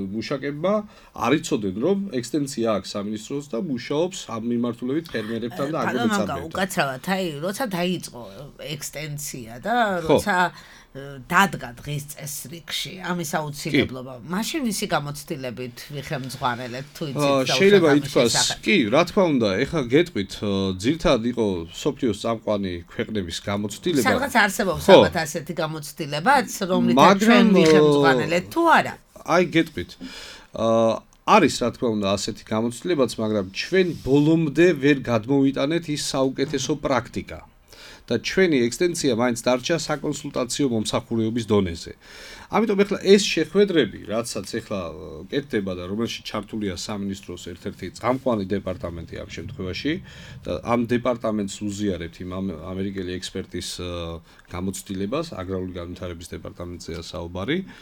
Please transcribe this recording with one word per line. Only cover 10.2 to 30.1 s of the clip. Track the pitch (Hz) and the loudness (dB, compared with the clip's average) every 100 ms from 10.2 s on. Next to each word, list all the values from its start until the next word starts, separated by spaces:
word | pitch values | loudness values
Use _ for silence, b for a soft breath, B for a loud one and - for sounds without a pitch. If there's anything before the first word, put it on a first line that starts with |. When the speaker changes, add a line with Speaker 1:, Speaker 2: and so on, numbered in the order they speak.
| 208 185 175 B B B B | 2 0 0 B B B B
Speaker 2:
დადგა | 135 139 139 123 175 190 - 123 | -16 -14 -14 2 4 4 2 -12
დღის | 123 147 147 147 | -12 -8 -8 -8
წესრიგში | - 151 - - 165 - - 143 185 | -12 -12 -10 -12 -14 -8 -8 -8 -8
ამის | 180 175 156 | -6 -4 -2
აუცილებლობა, | 165 151 147 165 143 - 131 127 | -4 -4 -6 0 2 0 -4 -12
Speaker 1:
კი. | 127 | -14
Speaker 2:
მაშინ | 143 185 226 330 | -8 -6 -4 -2
ვისი | 240 190 202 | -2 -2 -2
გამოცდილებით | 160 147 147 - 151 127 120 127 120 - | -2 -2 -10 -10 -8 -8 -8 -12 -12 -14
ვიხემძღვანელეთ, | 143 - 143 131 127 127 117 127 123 143 | -12 -8 -8 -8 -4 -4 -4 -8 -10 -12
თუ | - | -10
იცით | 156 143 | -6 0
Speaker 1:
აა, | 143 | 2
Speaker 2:
საოცრად | 135 131 131 | 2 2 4
Speaker 1:
შეიძლება | 196 202 160 | 6 8 8
Speaker 2:
ამის | 143 | 4
Speaker 1:
ითქვას, | 143 156 | 4 2
Speaker 2:
შესახებ? | 120 139 - - | 4 4 0 0
Speaker 1:
კი, | - 208 | 2 4
რა | 104 139 | 4 4
თქმა | 170 208 | 2 2
უნდა, | 180 135 107 95 | 2 4 2 2
ეხლა | 135 165 | 0 -2
გეტყვით, | 120 143 175 107 95 | 2 2 2 -2 -6
აა, | - 104 98 95 | -4 -2 0 0
ძირთად | 92 113 165 175 127 | 0 -2 0 2 2
იყო | 117 120 107 87 82 | 0 0 0 -2 -6
სოფლიოს | - 156 123 120 95 | -6 -4 -2 -2 -2
წამყვანი | 113 113 - 101 95 87 | -4 -4 -2 -2 -2 -6
ქვეყნების | 87 - 113 107 85 - | -10 -8 -6 -4 -6 -6
გამოცდილება. | - 104 104 - - 294 262 | -4 -4 -4 -4 -2 2 2
Speaker 2:
სადღაც | 247 269 | 0 0
არსებობს | 233 208 190 190 147 | 2 2 0 -2 2
Speaker 1:
ხო. | 170 | 10
Speaker 2:
ალბათ | 190 - 175 | 12 10 2
ასეთი | 156 170 143 | -4 -6 -8
გამოცდილებაც, | 170 156 156 151 - 147 147 202 285 196 - | -6 -4 -6 -10 -8 -6 -2 4 4 2 -4
რომლითაც | 180 180 120 123 | 0 2 4 8
Speaker 1:
მაგრამ, | 165 196 | 8 8
Speaker 2:
ჩვენ | 220 240 226 | 6 8 8
Speaker 1:
აა, | |
Speaker 2:
ვიხემძღვანელეთ, | 185 160 156 151 143 151 127 151 175 180 | 8 8 8 8 6 6 4 2 0 0
თუ | 330 339 | 2 6
არა? | 247 131 - _ - | 6 4 -6 _ -10
Speaker 1:
აი, | - 170 170 | 2 2 4
გეტყვით. | 160 160 - 110 - B | 2 0 -4 -10 -12 B